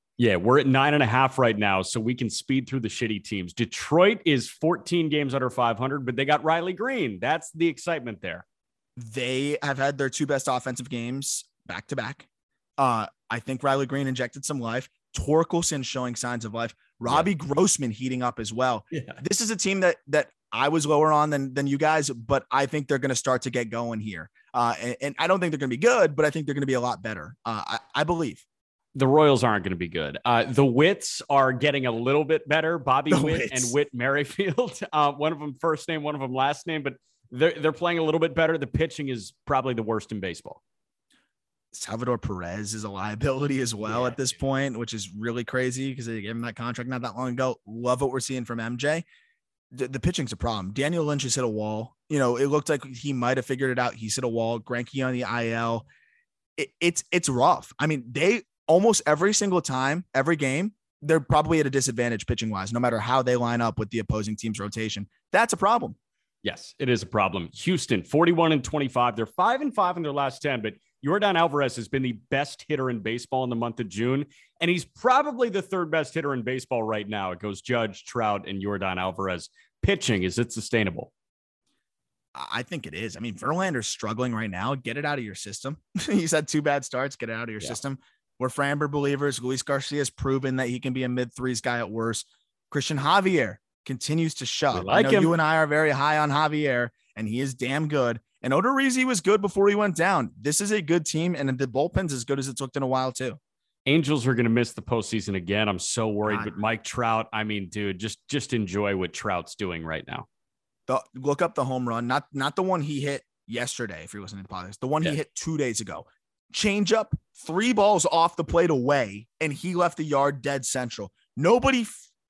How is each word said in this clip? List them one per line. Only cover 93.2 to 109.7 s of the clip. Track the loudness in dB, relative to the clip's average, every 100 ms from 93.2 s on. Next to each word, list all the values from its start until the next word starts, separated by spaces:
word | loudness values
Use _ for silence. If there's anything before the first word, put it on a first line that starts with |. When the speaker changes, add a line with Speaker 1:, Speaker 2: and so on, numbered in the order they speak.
| 4 2 0 -4 _ _ -10
Speaker 2:
continues | -8 -2 0 -2 -4
to | -6
shove. | -2 0 0
Speaker 1:
We | 2
like | 4 6
Speaker 2:
I |
know | 6
Speaker 1:
him. |
Speaker 2:
you | 6
and | 4
I | 4 4
are | 4
very | 4 2
high | 2 2 2
on | 2
Javier, | 2 2 2 0 0 -2 -6 _ -8
and | -4
he | -2
is | -4
damn | -4 -4 -2 0
good. | 2 0 0 -8 _
And | 0
Odorizzi | 2 2 2 2 2 0
was | 0
good | 2 2
before | 2 4 4
he | 4
went | 2 2
down. | 2 2 0 -4
This | -2 0
is | 0
a | 0
good | 2 0 2
team, | 0 0 0
and | -2 -2
the | -2
bullpen's | 0 0 0 -2
as | -4
good | -2 -2
as | -2
it's | -6
looked | -6 -4
in |
a | -2
while, | 0 -2
too. | -4 -6 -8 _ _ _ _ 2
Speaker 1:
Angels | 4 4 2 2
are |
gonna | 4 4
miss | 4 2
the | -4
postseason | -2 -2 0 -4 -2 -4
again. | -2 0 0
I'm | 0
so | -4 -2 -2
worried. | 0 -2 -2
Speaker 2:
God. | -6
Speaker 1:
But | -4
Mike | -2 -2
Trout, | -6 -2 0 0 -2
I | -4
mean, | -4 -4 -6
dude, | -4 -4 -4
just, | -8 -10 _
just | -6 -2
enjoy | -2 -2 0 0 0
what | -2
Trout's | -4 -4 -4 -4 -8
doing | -6